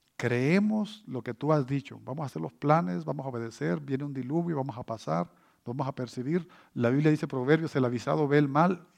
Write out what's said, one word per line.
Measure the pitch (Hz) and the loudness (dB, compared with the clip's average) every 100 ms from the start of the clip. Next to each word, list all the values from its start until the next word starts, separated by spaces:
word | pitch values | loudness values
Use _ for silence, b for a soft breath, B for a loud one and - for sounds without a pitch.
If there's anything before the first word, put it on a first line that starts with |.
| _ - | _ -6
"Creemos | 120 120 135 190 208 214 202 - - | -2 2 2 2 2 0 -4 -8 -10
lo | 123 | -8
que | 120 | -8
tú | 117 143 | -4 2
has | 156 127 | 2 2
dicho, | 139 - 117 | -4 -4 -14
vamos | 107 143 | -10 -8
a | 143 | -8
hacer | - | -6
los | 160 | -8
planes, | - 143 160 180 175 | -4 4 4 4 -4
vamos | 156 147 135 | -4 -6 -6
a | |
obedecer, | 120 113 - 151 170 | -6 -8 -6 -4 -4
viene | 139 135 | -2 -4
un | 143 | -4
diluvio, | 131 123 160 170 147 | -6 -4 -2 -2 -2
vamos | 131 117 | -4 -6
a | |
pasar, | - 113 - 165 175 b b b | -8 -8 -2 -2 -2 b b b
nos | - 127 | -10 -4
vamos | 135 | -4
a | |
percibir". | - 123 - 123 175 160 b b | -4 -8 -6 -2 -2 -4 b b
La | - 120 | 0 2
Biblia | 139 156 | 4 4
dice, | 151 156 | 2 0
Proverbios, | 135 127 160 160 143 | -2 4 4 4 0
"El | |
avisado | 127 120 139 156 143 | 0 0 0 0 4
ve | 147 | 4
el | 143 | 4
mal | 143 175 185 - | 4 4 2 -6